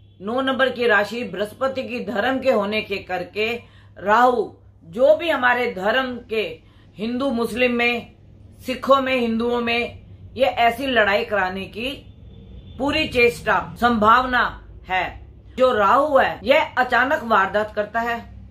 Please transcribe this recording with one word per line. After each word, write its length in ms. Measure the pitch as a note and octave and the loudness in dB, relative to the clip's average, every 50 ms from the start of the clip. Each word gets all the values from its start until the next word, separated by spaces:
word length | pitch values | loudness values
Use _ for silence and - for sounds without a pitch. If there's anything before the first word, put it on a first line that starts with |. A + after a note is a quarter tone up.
| - - _ - | -20 -20 _ -12
नौ 220 | F3+ G#3 A#3+ C4 | -8 -4 -4 -2
नंबर 280 | C4 C4+ C4 A#3 C4 B3 | -2 0 0 0 0 0
की 180 | - A#3 A#3+ | 0 0 2
राशि 360 | A#3 G#3 G3+ G#3 G#3 A3 A#3+ A#3+ | 2 4 2 2 0 -4 -6 -8
बृहस्पति 560 | F#3+ F3 F3+ G#3 G#3 - - B3+ C4+ - C4 A#3+ | -6 -6 -6 -6 -6 -4 -4 -4 -4 -4 -4 -6
की 160 | G#3+ B3 A#3 F#3+ | -6 -8 -8 -8
धर्म 340 | F#3+ B3 G3+ A3+ C4 C4+ C4 | -6 -4 -2 -2 -2 -2 0
के 120 | A3 C4 | 2 2
होने 300 | A#3+ G#3+ G3 G3+ G#3+ G#3+ | 2 2 0 -2 -2 -4
के 160 | G#3 - G3+ F#3+ | -4 -4 -6 -8
करके 520 | - - F3+ F3 F3 F3 - G3+ G#3+ A3+ A#3 A#3 - - - - - - - | -6 -6 -6 -6 -8 -6 -6 -4 -4 -4 -4 -6 -10 -16 -20 -20 -20 -20 -16
राहु 500 | - F3 G3 G#3+ A#3 B3 B3+ B3 A3 F#3+ - - - - - - _ - | -6 0 2 4 4 6 4 4 2 -2 -4 -8 -16 -20 -20 -20 _ -20
जो 280 | E3 E3 A3 C4 D4 D#4 | -10 -2 2 4 4 6
भी 140 | D#4+ E4+ E4 | 4 2 0
हमारे 420 | D4 C4 B3+ B3 B3 A#3+ B3 A#3 F#3+ | 0 2 2 2 2 2 0 -2 -4
धर्म 420 | F#3 F#3 G#3 A3+ C4 C4 B3+ B3 A3+ - - | -2 -2 0 0 0 -2 -4 -6 -10 -10 -6
के 140 | A3 A3 G3 D#3+ D#3 - - - - - - - - | -4 -4 -4 -4 -8 -14 -20 -20 -20 -20 -20 -20 -12
हिंदू 320 | - G#3 A#3 A#3+ B3 C#4 C#4 | -8 -6 -6 -4 -2 -2 -2
मुस्लिम 420 | A#3 A#3 A#3 G#3 G3+ B3 B3+ B3 A#3+ | -2 -2 -2 -2 0 0 0 0 2
में, 420 | A#3 A#3+ A#3+ A#3+ A#3 - - - - - - - - - - - - | 0 0 0 -2 -4 -6 -12 -18 -20 -20 -20 -20 -20 -20 -20 -20 -12
सिखों 400 | - - B3+ - - - C4+ C4+ | -8 -8 -8 -2 2 4 4 4
में, 140 | B3+ C4 C4 | 4 2 0
हिंदुओं 440 | B3+ A#3 A#3 A3+ A3+ A#3+ A#3+ A#3+ A#3+ | 0 0 0 -2 -2 -2 0 -2 -2
में 680 | A#3 A#3 A#3 A#3+ A#3 - - - - - - - - - - | -2 -2 -2 -2 -4 -6 -8 -14 -20 -20 -20 -20 -20 -12 -4
ये 120 | G#3+ C4 | 0 0
ऐसी 420 | B3+ B3 A#3 A#3 A#3 A#3 A#3+ C#4 | 0 2 4 2 2 2 0 -2
लड़ाई 380 | C4+ B3 A3+ G#3+ G3 G3+ G#3 G3+ | 0 2 2 4 4 2 0 0
कराने 400 | - G#3+ G3 F#3 F#3 F#3+ G3 F#3+ | 0 0 0 0 -2 -4 -6 -10
की 240 | E3 D#3 G3+ A#3 C4 C#4 - - - - - - - - - - - - - - - - - | -10 -10 -10 -8 -8 -10 -12 -16 -20 -20 -20 -20 -20 -20 -20 -20 -20 -20 -20 -20 -16 -8 -4
पूरी 280 | C4 C#4+ D4 D#4 D#4 - | -2 -2 0 0 -2 -2
चेष्टा, 500 | - B3 A#3+ A#3+ A#3+ - - G#3+ G3 F3+ F3 - - | 2 2 2 2 2 0 -2 -2 0 0 -2 -6 -4
संभावना 640 | - A#3 A#3+ A#3+ A3 G#3 G#3+ A3+ B3+ B3+ B3+ B3 A#3+ G#3+ F3+ - - - - - - - | 0 0 2 2 2 2 4 4 2 2 0 0 0 -2 -2 -4 -10 -16 -20 -20 -16 -8
है। 180 | - F#3 F#3 E3+ C#3+ - - - - - - - - - | -4 -2 -2 -2 -4 -8 -12 -18 -20 -20 -20 -20 -10 -2
जो 140 | A#3+ B3+ B3+ A#3+ | 2 2 2 4
राहु 440 | G#3+ G3+ G3 A#3 C#4 D4 D4+ C#4 | 4 4 4 4 4 4 4 4
है 220 | B3+ G#3+ E3+ D#3 - F#3+ | 4 4 2 0 -2 2
यह 300 | A3 C#4+ D#4 D#4 - - | 2 4 4 2 0 0
अचानक 460 | B3 B3 B3 B3+ A#3 B3+ C4+ D#4 D#4 A3+ | -2 0 2 2 2 2 2 0 -2 0
वारदात 480 | A3+ A3+ G3 F#3+ F#3+ F#3 G#3 G#3+ G#3+ - | 2 2 2 4 2 0 -2 -2 -2 -4
करता 240 | G#3+ G3+ - - A3+ | -6 -6 -4 -4 -4
है, 180 | A#3 A#3+ A#3 A3+ - - - - - - | -4 -4 -4 -6 -8 -12 -18 -20 -20 -20